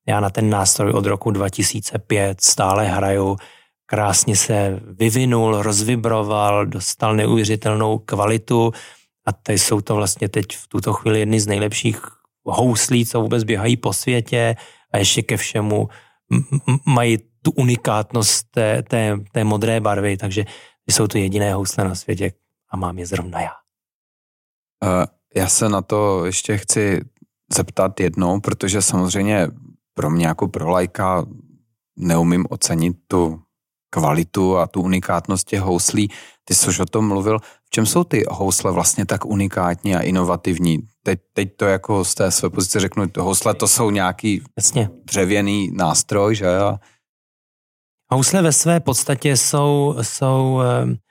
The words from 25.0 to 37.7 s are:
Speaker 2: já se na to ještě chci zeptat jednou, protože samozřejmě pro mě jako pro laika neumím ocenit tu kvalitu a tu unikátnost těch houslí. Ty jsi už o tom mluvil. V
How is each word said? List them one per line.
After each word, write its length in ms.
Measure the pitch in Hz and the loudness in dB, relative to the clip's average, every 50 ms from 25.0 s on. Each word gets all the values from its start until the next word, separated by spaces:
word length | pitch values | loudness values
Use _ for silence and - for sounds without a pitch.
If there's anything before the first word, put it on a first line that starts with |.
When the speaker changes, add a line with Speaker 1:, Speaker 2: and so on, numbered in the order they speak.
| 90 - _ _ _ _ - 95 | 0 -2 _ _ _ _ -4 -2
Speaker 2:
já 80 | 92 92 | 0 0
se 200 | - - 117 107 | 0 2 2 2
na 140 | 101 95 | 0 0
to 420 | 92 - 107 104 104 101 95 90 85 | -2 0 0 2 2 2 2 0 0
ještě 340 | 92 95 - - - 107 101 | -2 -4 -4 -2 -2 -4 -4
chci 420 | - - - 110 104 101 107 - - - _ _ - _ _ _ _ - - | -2 -2 0 0 2 0 0 -2 -4 -8 _ _ -20 _ _ _ _ -4 -2
zeptat 460 | - - - - - 95 95 98 - | -2 -2 -2 0 0 0 0 0 -2
jednou, 400 | 92 85 82 92 92 87 95 101 | -2 -2 0 0 0 0 0 0
protože 420 | - 120 113 - - 95 95 104 | -2 -4 -4 -2 -2 -2 0 0
samozřejmě 640 | 90 - - 90 90 90 92 101 98 104 107 98 85 80 - - - - - _ _ _ - | 0 0 0 0 0 0 0 0 0 2 2 2 0 0 -4 -10 -20 -20 -20 _ _ _ -8
pro 160 | - - 76 | -4 -2 0
mě 160 | 80 85 85 | 0 2 2
jako 220 | 80 82 - 104 90 | 0 0 -2 -4 -4
pro 200 | - 78 78 82 | -4 -4 -2 0
laika 560 | 90 90 90 87 - - 98 95 92 90 85 - - - - _ - _ _ _ _ _ _ _ _ - | 2 2 0 -2 -2 -2 0 0 0 0 -2 -4 -10 -20 -20 _ -20 _ _ _ _ _ _ _ _ -4
neumím 480 | 90 85 82 85 85 85 90 90 87 - | 0 2 2 4 4 4 2 2 0 -2
ocenit 460 | - 92 - - 87 82 80 90 90 - _ - | -4 -6 -4 -2 0 0 0 -2 -2 -4 _ -2
tu 320 | 95 90 85 80 80 82 - _ _ _ _ _ _ _ _ - | 0 2 2 0 -2 -8 -14 _ _ _ _ _ _ _ _ -6
kvalitu 640 | - - - 73 76 82 80 - - 101 95 95 92 90 | -2 0 0 2 2 0 -2 -2 0 0 2 2 2 2
a 80 | 82 | 0
tu 160 | - - 98 | 0 -2 -4
unikátnost 640 | 87 92 92 92 - - 90 85 - - 95 92 - - | -2 0 0 -2 0 -2 -4 -4 -2 -4 -4 -4 -4 -4
těch 120 | 107 101 | -4 -2
houslí. 480 | 95 95 87 87 - - - 110 104 101 - - - - - _ _ | 0 0 0 0 0 0 0 0 -2 -2 -4 -12 -20 -20 -20 _ _
Ty 100 | - - | -2 0
jsi 140 | - - - | 0 2 0
už 100 | - - | 0 -2
o 60 | - | -2
tom 220 | - - 110 110 104 | -2 0 0 0 0
mluvil. 300 | 98 98 98 107 110 110 | 0 0 0 0 0 -2
V 320 | - - - _ _ - | -4 -10 -20 _ _ -4